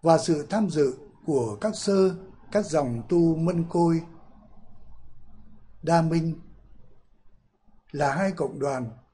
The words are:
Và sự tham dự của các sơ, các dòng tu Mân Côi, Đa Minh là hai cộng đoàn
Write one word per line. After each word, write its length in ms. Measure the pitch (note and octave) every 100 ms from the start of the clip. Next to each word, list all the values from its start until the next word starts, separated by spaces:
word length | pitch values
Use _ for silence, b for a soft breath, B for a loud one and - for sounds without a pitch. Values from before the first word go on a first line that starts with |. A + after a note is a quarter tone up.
Và 160 | E3 D#3+
sự 280 | - D#3 -
tham 200 | G#3 G#3
dự 280 | D#3 C#3+ B2+ - - -
của 320 | C#3 A2+ G#2
các 160 | G#3+ G#3
sơ, 400 | - G3 F#3+ F3+ - - -
các 140 | G3+ F#3+
dòng 360 | D#3 C3+ A#2 G#2+
tu 280 | F3 E3+ D#3+
Mân 280 | E3 F3 E3
Côi, 340 | F3 E3+ E3 E3 - - - - - - - - - - - - - - - - -
Đa 200 | D#3+ E3+
Minh 380 | D#3+ E3 E3 D#3 - - - - - - _ _ - - _ _ _ - _
là 240 | C#3+ C#3+
hai 180 | C#3 G3
cộng 260 | F3+ C#3 D3+
đoàn 320 | C#3 C3 A#2 - _